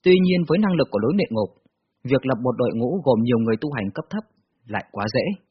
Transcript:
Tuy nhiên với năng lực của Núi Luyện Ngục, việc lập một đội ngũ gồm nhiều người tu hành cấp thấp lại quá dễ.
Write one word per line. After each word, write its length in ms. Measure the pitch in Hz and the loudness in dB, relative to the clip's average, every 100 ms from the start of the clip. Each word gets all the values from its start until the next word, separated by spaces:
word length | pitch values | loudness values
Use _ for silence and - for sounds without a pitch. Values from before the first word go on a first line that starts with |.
Tuy 100 | 185 185 | 6 4
nhiên 160 | 185 180 160 | 4 0 2
với 100 | 202 | 2
năng 180 | 208 170 | 2 0
lực 100 | 135 | 0
của 100 | 104 | 0
Núi 120 | 113 196 | 0 0
Luyện 160 | - | -2
Ngục, 180 | 110 101 _ _ _ _ _ | -2 -4 _ _ _ _ _
việc 220 | 123 131 131 | -2 0 0
lập 120 | 123 | -2
một 120 | 123 117 | -2 0
đội 140 | 120 | -2
ngũ 260 | 110 120 190 | 0 -2 -2
gồm 140 | 139 113 | 2 2
nhiều 160 | 117 117 | 2 0
người 180 | 113 110 | 0 -2
tu 120 | 151 | -4
hành 160 | 135 98 | -6 -6
cấp 100 | 160 - | -8 -10
thấp 140 | 208 - _ _ _ - | -10 -12 _ _ _ -10
lại 180 | 104 - | -10 -8
quá 120 | - 107 | -8 -4
dễ. 100 | 127 160 196 _ | -2 -4 -6 _